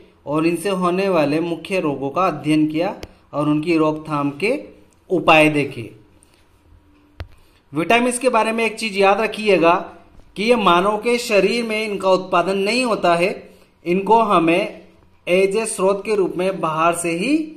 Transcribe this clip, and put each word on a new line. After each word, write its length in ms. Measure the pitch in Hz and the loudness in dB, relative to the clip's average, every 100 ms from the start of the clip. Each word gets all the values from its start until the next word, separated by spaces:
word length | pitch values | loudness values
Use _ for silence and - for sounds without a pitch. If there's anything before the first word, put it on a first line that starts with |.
| - _ 139 | -20 _ -6
और 220 | 156 165 | -2 0
इनसे 220 | 175 202 | -2 -2
होने 380 | 185 180 180 196 | -2 0 0 0
वाले 300 | 175 143 156 | 2 2 0
मुख्य 400 | 170 165 - 190 | -2 -6 -4 -2
रोगों 300 | 156 131 139 | -2 -4 -4
का 180 | 156 185 | -2 -2
अध्ययन 380 | 151 143 156 151 | -2 0 2 2
किया 280 | 156 185 226 - - _ | 0 -4 -6 -14 -20 _
और 160 | 143 147 | -4 -2
उनकी 280 | 151 160 165 | 0 0 0
रोकथाम 540 | 156 151 151 147 143 143 | 0 -2 -6 -4 -4 -4
के 160 | 202 294 - - _ _ - | -4 -4 -6 -20 _ _ -4
उपाय 400 | 180 156 160 156 | 0 4 6 6
देखे। 400 | 147 139 - 104 - _ _ _ _ _ _ _ - _ _ _ - - - _ _ _ | 2 -2 -6 -14 -18 _ _ _ _ _ _ _ -20 _ _ _ -18 -18 -20 _ _ _
विटामिन्स 460 | 139 170 233 247 240 | -6 0 2 0 -2
के 100 | 254 | 0
बारे 220 | 226 220 | 0 0
में 120 | 226 226 | -2 -4
एक 120 | 220 | -4
चीज 180 | 220 190 | -6 2
याद 240 | 196 208 | 2 4
रखिएगा 520 | 214 214 214 180 165 185 - - - - - - | 0 -2 2 4 4 2 -2 -14 -20 -20 -16 -4
कि 80 | |
ये 120 | 220 240 | 0 2
मानव 420 | 190 175 202 214 | 4 2 2 0
के 200 | 240 240 | 0 -2
शरीर 460 | 233 202 185 233 | 0 2 2 0
में 180 | 233 214 | -2 -4
इनका 260 | 220 190 190 | -4 -2 2
उत्पादन 480 | 185 185 180 170 196 | 0 2 0 0 0
नहीं 260 | 196 240 254 | 0 0 0
होता 280 | 202 175 170 | 0 2 2
है, 140 | 185 - - - _ _ 165 | 0 -4 -12 -20 _ _ -2
इनको 340 | 185 196 226 | -2 2 2
हमें 600 | 214 185 165 175 214 - - _ _ _ - | 4 2 2 2 -2 -8 -20 _ _ _ -2
as 280 | 180 190 208 | 2 2 0
a 100 | 226 | -4
स्रोत 380 | - 185 196 220 | -2 0 0 -2
के 100 | 202 | -2
रूप 180 | 170 - | -2 -2
में 220 | 185 175 | -4 -2
बाहर 360 | 160 156 165 170 | -4 0 0 0
से 160 | 175 | -2
ही 200 | 165 233 311 302 | -2 0 0 -2